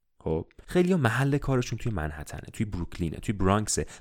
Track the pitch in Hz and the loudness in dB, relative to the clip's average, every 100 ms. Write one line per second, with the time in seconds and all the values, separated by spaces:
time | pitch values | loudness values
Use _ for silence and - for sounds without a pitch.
0 | _ _ - 80 - - - 175 175 185 | _ _ -2 -2 -2 -12 -2 2 4 4
1 | 120 117 139 143 - 131 123 113 127 101 | 4 2 2 2 2 0 0 -4 -4 -2
2 | 76 73 73 - - - 107 92 85 - | -4 -6 -10 -12 -10 -4 -4 -4 -6 -4
3 | 85 - - 98 95 101 107 - 76 - | -4 -4 -4 2 4 4 2 -2 -2 -6